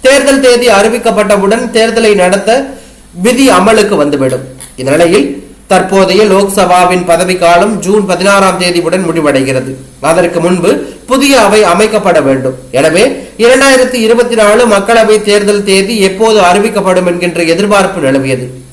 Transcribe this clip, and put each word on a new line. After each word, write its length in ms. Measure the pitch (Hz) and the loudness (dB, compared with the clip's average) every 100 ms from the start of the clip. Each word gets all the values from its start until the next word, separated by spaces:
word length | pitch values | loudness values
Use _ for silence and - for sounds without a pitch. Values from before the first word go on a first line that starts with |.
தேர்தல் 380 | 254 269 262 269 | 2 2 2 2
தேதி 280 | 262 240 247 | 2 2 2
அறிவிக்கப்பட்டவுடன் 1000 | 196 220 233 233 214 202 202 196 226 247 | 2 0 -2 -2 -2 0 0 0 -2 -2
தேர்தலை 420 | 233 226 226 220 202 | -2 0 0 0 2
நடத்த 580 | 180 190 - 247 269 - - - - | 0 0 0 -2 -2 -14 -20 -20 -20
விதி 380 | 170 196 247 269 | -4 -2 2 2
அமலுக்கு 460 | 180 196 220 202 147 | 2 2 2 0 0
வந்துவிடும். 640 | 147 143 131 127 - - - - | -2 -2 -2 -4 -10 -18 -20 -8
இந்த 160 | 131 | -2
நிலையில் 520 | 151 170 180 139 - - - - | 0 2 2 -2 -6 -16 -20 -2
தற்போதைய 560 | 185 180 196 190 190 | -2 0 0 2 2
லோக்சபாவின் 840 | 214 190 202 196 180 180 180 180 175 | 2 2 0 0 2 2 2 0 0
பதவிக்காலம் 720 | 170 180 180 170 175 208 208 | 0 0 0 2 2 0 -2
ஜூன் 260 | 165 214 196 | -2 -2 0
பதினாறாம் 540 | 175 190 202 190 180 | -2 0 2 0 0
தேதியுடன் 440 | 180 175 180 185 170 | -2 -2 -2 -2 -2
முடிவடைகிறது. 680 | 165 151 135 135 131 135 - - - | -2 0 0 -2 -4 -6 -14 -18 -8
அதற்கு 400 | 143 165 175 165 | -2 0 0 -2
முன்பு 440 | 170 180 180 285 - - - | -2 0 0 -2 -6 -16 -4
புதிய 340 | 262 277 269 | -2 2 2
அவை 240 | 202 208 | 2 2
அமைக்கப்பட 600 | 196 175 214 208 190 170 | 2 0 0 0 0 0
வேண்டும். 320 | 139 131 127 - - | 0 -2 -4 -8 -6
எனவே, 560 | 123 160 165 247 - - - | -2 0 2 0 -2 -14 -2
இரண்டாயிரத்தி 560 | 233 262 269 254 247 | 2 4 4 2 0
இருபத்தி 420 | 254 220 233 220 226 | 0 0 0 0 2
நாலு 320 | 208 220 240 | 2 2 2
மக்களவை 540 | 202 196 233 220 214 | 0 2 2 2 2
தேர்தல் 420 | 202 208 202 202 | 2 0 0 -2
தேதி 360 | 202 190 196 226 | 0 0 0 0
எப்போது 420 | 190 190 220 214 | -2 0 0 2
அறிவிக்கப்படும் 640 | 175 185 214 208 185 185 180 | 2 2 0 -2 0 0 0
என்கின்ற 380 | 175 175 170 | -2 -4 -4
எதிர்பார்ப்பு 680 | 165 165 202 202 180 190 139 | -2 0 0 0 0 -2 -2
நிலவியது. 360 | 135 135 131 - - - | -2 -2 -6 -6 -14 -20